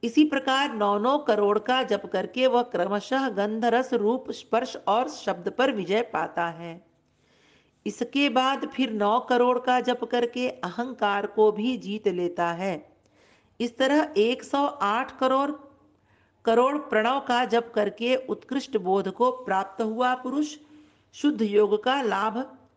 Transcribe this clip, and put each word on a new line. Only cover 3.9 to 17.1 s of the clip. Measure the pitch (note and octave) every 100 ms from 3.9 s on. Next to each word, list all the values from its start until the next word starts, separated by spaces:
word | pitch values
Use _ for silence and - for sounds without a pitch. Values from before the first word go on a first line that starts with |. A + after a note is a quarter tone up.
रूप, | A#3+ G#3 B3+ -
स्पर्श | - - A3+ B3+ - -
और | G#3 C4
शब्द | - - F3+ F3
पर | F#3+ C4
विजय | A3+ E3+ G3+
पाता | A#3+ - D#3+ - E3+
है। | E3 E3+ E3 _ _ _ _ _ _ _ _ _ _ -
इसके | G3+ A#3+ C#4 C#4+
बाद | A#3+ C4 C#4 D4
फिर | - B3+
नौ | A3 G3+ A#3
करोड़ | B3 B3 B3 B3
का | A#3+ B3+
जप | B3 A#3+
करके | A3+ A#3+ A#3 B3 B3
अहंकार | - F3 F3 B3 B3 G#3 G3+ G3+
को | G#3 G#3+
भी | G#3+ A3+ B3
जीत | F3 G#3 G#3+
लेता | F3+ F3 F3 E3+
है। | E3+ G3 E3+ - _ _ _ _ _ _ _
इस | A#3 -
तरह | C4 D4 D4+ G3
एक | A3 B3+
सौ | - C#4 C#4+
आठ | C#4+ G3 A3 C4 -
करोड़ | C4 C4 C#4+ D4+ - _ _ _ _ _ _ _
करोड़ | - A3+ B3+ D4
प्रणव | D4 A3 A3